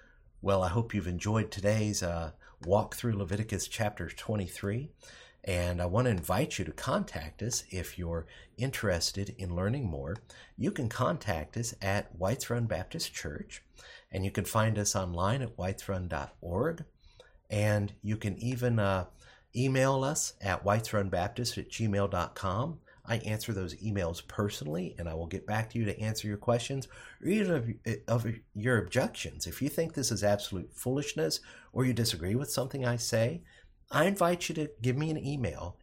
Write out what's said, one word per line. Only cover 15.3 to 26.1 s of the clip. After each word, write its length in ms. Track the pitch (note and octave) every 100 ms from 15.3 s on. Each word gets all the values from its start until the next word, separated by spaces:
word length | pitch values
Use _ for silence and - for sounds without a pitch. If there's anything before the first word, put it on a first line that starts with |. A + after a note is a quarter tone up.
| C3+
at 140 | B2+ -
whites 320 | F#2 G2 -
run 200 | F#2+ F2
dot 260 | D#2+ C#2 -
org. 440 | E2+ F2+ D3+ E3 D#3 _ - - - - -
And 460 | G#2 G#2+ G#2 G2+ -
you 140 | G2+ A2
can 200 | G#2 F#2
even, 420 | A#2+ B2+ B2 A2+
uh, 260 | G2 F#2+ F2 - - - _
email 480 | - C3 C3 C3+ C3+
us 300 | C3+ D#3 - -
at 240 | G2 F2
whites 280 | G2 G#2+ A2+
run 180 | G#2+ G2
baptist 460 | F2+ G2 - A#2+ -
at 120 | -
gmail 400 | - A2 G2 G2+
dot 240 | F#2 E2+
com. 460 | - F#2+ G2 C#3+ D#3 - -
I 140 | - A2+
answer 340 | G#2 G#2+ -
those 240 | G2 F2+ -
emails 500 | G#2 G2+ E2+ E2+ -
personally, 680 | - G#2 - C#3+ E3 F2 -
and 100 | E2+
I 60 |
will 140 | D#2+ E2+
get 180 | F#2 -
back 240 | G#2+ A2+
to 80 | A#2
you 60 |
to 160 | G#2 -
answer 260 | A2